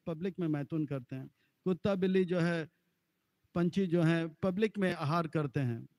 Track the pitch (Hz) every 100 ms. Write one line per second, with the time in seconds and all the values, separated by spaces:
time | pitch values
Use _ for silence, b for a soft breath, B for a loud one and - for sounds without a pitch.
0 | - 160 190 180 165 147 135 165 143 139
1 | 120 131 135 _ _ _ 185 180 208 196
2 | 190 190 180 180 170 170 151 _ _ _
3 | _ _ _ _ _ 175 175 196 190 175
4 | 160 165 165 151 190 185 220 208 185 156
5 | 147 170 160 156 143 147 127 117 131